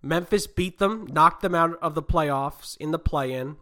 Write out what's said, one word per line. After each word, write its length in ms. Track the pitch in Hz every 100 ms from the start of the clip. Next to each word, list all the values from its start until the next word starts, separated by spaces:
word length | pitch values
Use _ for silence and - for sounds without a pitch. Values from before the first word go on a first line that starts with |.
Memphis 460 | 135 165 175 208 196
beat 300 | - 180 -
them, 280 | 196 220 196
knocked 340 | 147 165 170
them 120 | 196
out 240 | 175 165 170
of 140 | 165
the 80 | 151
playoffs 720 | 147 170 151 139 139 - - -
in 120 | 151
the 80 | 160
play-in 560 | - 151 131 131 131 151